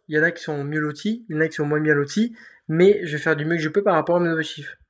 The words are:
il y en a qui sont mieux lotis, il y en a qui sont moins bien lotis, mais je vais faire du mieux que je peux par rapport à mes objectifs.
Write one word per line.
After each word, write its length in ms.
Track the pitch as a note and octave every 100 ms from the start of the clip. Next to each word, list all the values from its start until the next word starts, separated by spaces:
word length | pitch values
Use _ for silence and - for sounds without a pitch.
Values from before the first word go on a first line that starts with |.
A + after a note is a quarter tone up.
| -
il 100 | D3+
y 20 |
en 40 |
a 80 | E3
qui 120 | E3+
sont 200 | - D3
mieux 160 | C#3+ D3+
lotis, 460 | D3+ D3 G#3 A#3 A3+
il 60 | D#3
y 40 |
en 20 |
a 60 | D#3+
qui 80 | -
sont 100 | D3
moins 140 | D3+
bien 140 | D#3
lotis, 420 | D3 C#3+ G#3 A#3 - - - -
mais 340 | D#3+ F#3+ G#3 E3+
je 80 |
vais 80 | D3+
faire 140 | E3 D3+
du 100 | D3+
mieux 100 | E3+
que 60 |
je 80 | D#3
peux 140 | G3+
par 120 | G3+ D#3
rapport 220 | D3+ F3
à 20 |
mes 100 | E3+
objectifs. 480 | D#3+ D#3 - C#3+ - _